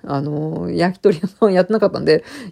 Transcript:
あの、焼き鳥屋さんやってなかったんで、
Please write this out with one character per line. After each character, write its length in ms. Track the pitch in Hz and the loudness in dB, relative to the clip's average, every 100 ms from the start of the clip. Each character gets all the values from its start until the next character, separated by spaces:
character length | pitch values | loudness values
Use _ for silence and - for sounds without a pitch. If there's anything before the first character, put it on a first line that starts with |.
あ 160 | - 139 | -6 -4
の、 500 | 143 151 156 165 170 | -4 -4 -6 -6 -4
焼 300 | 170 180 - | -2 -2 2
き 20 | |
鳥 160 | 202 165 | 0 2
屋 120 | 185 | -4
さ 160 | - 214 | 0 2
ん 60 | |
や 80 | 185 | 4
っ 40 | 180 | 2
て 60 | |
な 80 | 220 | 2
か 60 | 196 | 0
っ 60 | |
た 80 | 160 | 0
ん 40 | 156 | 2
で、 200 | 156 - 285 214 | 2 0 -18 -8